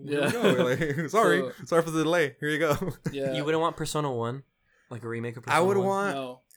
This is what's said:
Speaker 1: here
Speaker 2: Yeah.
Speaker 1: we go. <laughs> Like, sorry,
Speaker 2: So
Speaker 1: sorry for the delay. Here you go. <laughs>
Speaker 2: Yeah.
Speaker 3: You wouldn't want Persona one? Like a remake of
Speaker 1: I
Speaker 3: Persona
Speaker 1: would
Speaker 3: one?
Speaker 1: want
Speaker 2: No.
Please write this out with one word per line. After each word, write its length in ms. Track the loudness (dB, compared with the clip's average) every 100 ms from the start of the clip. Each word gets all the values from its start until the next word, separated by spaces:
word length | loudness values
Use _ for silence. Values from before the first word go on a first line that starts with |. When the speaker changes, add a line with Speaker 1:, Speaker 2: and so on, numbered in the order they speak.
Speaker 1:
here 160 | -4 0
Speaker 2:
Yeah. 60 | 0
Speaker 1:
we 60 |
go. 320 | 2 2 4
<laughs> 0 |
Like, 460 | 2 2 0 -2 0
sorry, 300 | 4 4 4
Speaker 2:
So 120 | 0 -8 0
Speaker 1:
sorry 160 | 2
for 80 | 2
the 140 | 0
delay. 320 | 2 2 0 -2
Here 80 | -4
you 80 | 0
go. 160 | 2 0 -2 -6
<laughs> 100 | -6
Speaker 2:
Yeah. 220 | -4 -4
Speaker 3:
You 100 | -2
wouldn't 160 | 0 0
want 140 | 0 -2
Persona 320 | -4 -2 -2
one? 300 | -2 -4 -6 -12 _ _ _ -16
Like 140 | -14
a 40 | -8
remake 280 | -8 -8 -8
of 80 |
Speaker 1:
I 80 | 0 2
Speaker 3:
Persona 60 | 4
Speaker 1:
would 100 | 2
Speaker 3:
one? 100 | 2
Speaker 1:
want 280 | 0 -2 -4
Speaker 2:
No. 240 | -8 -12 _